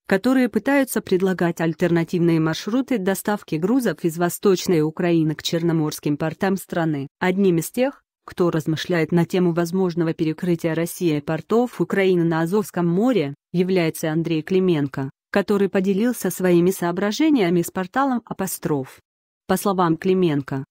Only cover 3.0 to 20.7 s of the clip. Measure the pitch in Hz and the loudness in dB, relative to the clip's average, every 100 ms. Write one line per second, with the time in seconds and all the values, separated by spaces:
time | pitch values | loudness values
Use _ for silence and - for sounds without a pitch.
3 | 185 190 - 208 - 156 185 262 233 156 | -2 -2 -2 -4 -4 -4 0 0 0 -2
4 | 175 160 175 - 208 185 - 170 156 - | -4 -2 -4 0 2 2 2 2 2 0
5 | 175 170 156 151 - 170 170 160 151 - | 0 2 2 -2 -4 -2 0 0 -2 -4
6 | 151 147 160 160 196 190 - 180 160 147 | -4 -2 -4 -4 -2 -2 -4 -4 -2 -4
7 | 135 - 185 185 196 165 160 - 262 - | -8 -4 -2 2 2 2 -2 -2 -2 -4
8 | _ _ - - 175 165 151 156 - 175 | _ _ -12 -2 0 0 -2 -4 -2 -2
9 | 156 175 165 190 180 165 170 185 185 165 | 2 2 2 0 0 0 -2 0 -2 0
10 | 165 156 156 156 180 170 165 160 170 - | -2 -2 -2 -2 -2 -2 0 -2 -4 -2
11 | 175 147 143 160 - 220 247 - 170 196 | 0 0 -2 -6 0 0 0 -2 -2 2
12 | 190 180 165 160 165 208 202 - 170 175 | 2 4 2 0 0 -2 -2 -2 0 2
13 | 240 220 143 143 _ 170 185 190 160 - | 2 0 -2 -6 _ -2 0 2 0 -2
14 | 165 156 165 160 151 190 185 160 143 - | -2 -2 -2 -2 0 0 2 2 0 -4
15 | 135 - _ 202 196 202 196 202 190 190 | -10 -10 _ -2 0 0 2 0 0 0
16 | 240 233 190 - 185 175 175 190 175 175 | 0 -2 -4 -2 2 4 4 0 -2 -2
17 | 202 214 320 285 214 175 170 - 185 262 | -2 0 2 2 2 2 0 -4 -4 -2
18 | 277 240 - - 190 - 160 147 131 - | 0 -2 -6 -8 -8 -6 -2 -2 -4 -14
19 | _ _ _ _ - 190 208 190 175 160 | _ _ _ _ -2 0 0 2 2 2
20 | 190 185 175 143 135 135 139 | 2 2 2 0 -2 -6 -8